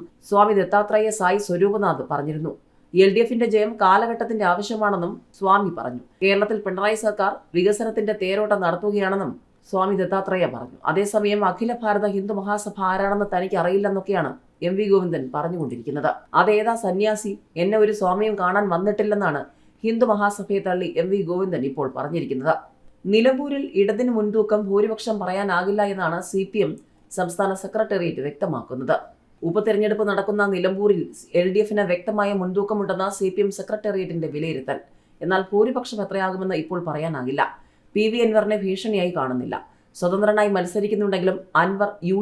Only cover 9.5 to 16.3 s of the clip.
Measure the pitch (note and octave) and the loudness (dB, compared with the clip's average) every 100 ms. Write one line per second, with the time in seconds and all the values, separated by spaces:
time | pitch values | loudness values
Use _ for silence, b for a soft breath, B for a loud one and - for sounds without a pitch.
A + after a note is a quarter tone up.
9.5 | _ - F#3+ F#3+ F#3+ F3+ F#3+ F#3+ F#3 E3+ | _ -6 -2 0 0 0 -2 0 0 -2
10.5 | A#2+ - - - E3 G3+ G#3+ G#3 G#3 G3 | -4 -12 -8 -2 0 0 0 2 2 0
11.5 | - A#3 A#3 A3 G3+ G#3 G3 G3+ G3+ G3 | 0 -2 -2 0 0 0 0 -2 -4 -2
12.5 | G#3 G#3 G3+ F#3+ F#3+ G3 G3+ G3+ F3+ F#3 | -4 -4 -4 -2 0 0 0 0 -2 0
13.5 | F#3+ F3 G3 G3+ G3 F#3+ F#3+ C#3+ - _ | 0 2 2 2 -2 -2 -2 -2 -6 _
14.5 | - F3 F#3+ G#3 G3 F3+ E3 B2+ D3 D#3+ | -6 -4 0 4 4 2 -4 -4 -4 -4
15.5 | F3 C#3+ A#2 B2+ C#3+ C#3+ - - | -4 -6 -6 -6 -2 -2 -2 -2